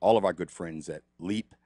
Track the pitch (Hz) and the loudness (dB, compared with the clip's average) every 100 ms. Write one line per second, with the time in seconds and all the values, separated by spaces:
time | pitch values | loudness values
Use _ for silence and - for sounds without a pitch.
0 | 98 113 95 85 82 - 85 80 76 76 | 4 4 2 -2 -6 -8 -10 -10 -10 -12
1 | - - 90 107 - _ | -14 -10 -6 -6 -8 _